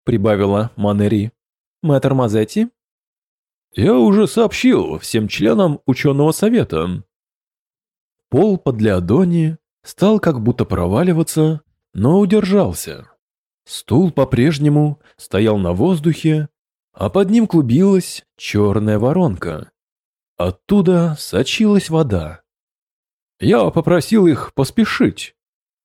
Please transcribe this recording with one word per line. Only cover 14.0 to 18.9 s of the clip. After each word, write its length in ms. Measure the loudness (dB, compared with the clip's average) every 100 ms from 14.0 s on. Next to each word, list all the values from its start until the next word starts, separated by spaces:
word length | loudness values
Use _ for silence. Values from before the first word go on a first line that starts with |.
| 0
по-прежнему 880 | 0 -2 2 0 2 0 2 0 -4 _ _
стоял 400 | -6 0 0 0
на 160 | -2
воздухе, 760 | 0 0 0 -2 -2 0 -2 -4 _ _ _ _
а 160 | _ -4
под 200 | 0 2
ним 180 | 2 2
клубилась 760 | 0 2 2 4 2 -2 -12 _ _
черная 600 | -6 0 0 0 0